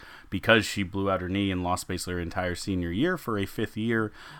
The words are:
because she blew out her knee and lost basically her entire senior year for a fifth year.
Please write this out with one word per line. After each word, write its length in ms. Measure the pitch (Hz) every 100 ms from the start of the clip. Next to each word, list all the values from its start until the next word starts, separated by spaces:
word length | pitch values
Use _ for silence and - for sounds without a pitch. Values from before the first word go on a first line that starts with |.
| - - -
because 340 | 98 - 113
she 180 | 98 -
blew 280 | 92 98 98
out 100 | 92
her 80 | 87
knee 220 | 98 98
and 120 | 92
lost 240 | 90 90 -
basically 280 | 90 -
her 60 | 90
entire 340 | 85 95 90
senior 360 | 87 - 92 85
year 280 | 85 165 185
for 180 | - 104
a 80 |
fifth 320 | 98 - 107 -
year. 340 | 110 113 107 - -